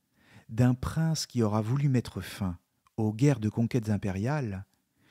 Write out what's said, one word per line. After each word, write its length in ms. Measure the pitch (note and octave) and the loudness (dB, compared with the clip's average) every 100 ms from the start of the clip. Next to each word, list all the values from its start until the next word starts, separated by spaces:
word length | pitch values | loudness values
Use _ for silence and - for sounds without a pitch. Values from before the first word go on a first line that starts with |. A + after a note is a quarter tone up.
| _ _ _ - - | _ _ _ -20 -6
d'un 260 | A2 B2+ B2+ | 2 4 2
prince 500 | - D#3+ D#3+ D#3 - | -2 -2 0 -2 -2
qui 160 | B2 | 0
aura 200 | G#2+ A2 | 2 2
voulu 280 | A2 C#3 C#3+ | 0 0 2
mettre 320 | B2+ - G2+ | 2 0 -6
fin 380 | - - F#2+ E2+ _ _ _ - | -10 -6 -4 -6 _ _ _ -2
aux 160 | G#2+ | -2
guerres 260 | A2 C#3+ A#2+ | 2 2 2
de 100 | G#2+ | 0
conquêtes 400 | A#2+ A#2 B2 G#2+ | 0 0 0 0
impériales 760 | G2+ G2+ F#2+ A#2 D3+ A#2 F#2+ - _ _ _ _ | -2 -2 -2 -2 -4 -4 -8 -12 _ _ _ _